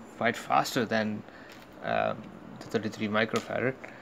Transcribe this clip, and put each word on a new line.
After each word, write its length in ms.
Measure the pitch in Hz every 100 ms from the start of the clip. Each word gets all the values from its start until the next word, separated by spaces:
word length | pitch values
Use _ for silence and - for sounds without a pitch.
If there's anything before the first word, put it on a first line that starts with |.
| - -
quite 180 | 113 120
faster 480 | - 131 151 139
than, 360 | 107 110 107 107 - - - - - -
uh, 320 | 58 55 53 - - - - -
the 60 | -
thirty-three 420 | 113 104 - 107
microfarad. 680 | 107 113 110 - 107 120 131 - -